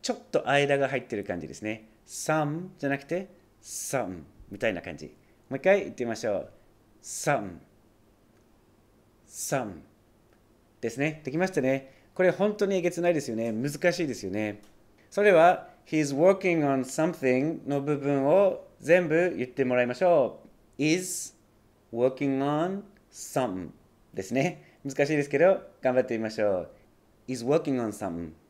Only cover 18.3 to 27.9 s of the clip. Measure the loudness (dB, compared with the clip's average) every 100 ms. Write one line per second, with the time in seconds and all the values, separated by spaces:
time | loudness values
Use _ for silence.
18.3 | 4 4 0 -12 _ 4 4 4 2 2
19.3 | -2 -6 -2 0 2 0 2 4 4 4
20.3 | -2 -20 _ _ -2 0 0 -2 -8 -10
21.3 | _ _ _ _ _ _ 0 0 2 -2
22.3 | 0 0 0 -2 -4 -12 _ _ -18 -6
23.3 | -4 -2 -4 -10 -14 _ _ _ -10 -4
24.3 | 0 -2 -4 -20 _ -10 -2 0 0 0
25.3 | 4 4 4 -2 _ 0 2 0 -2 -4
26.3 | 0 0 0 -4 -16 _ _ _ _ -10
27.3 | -6 0 0 2 -2 -2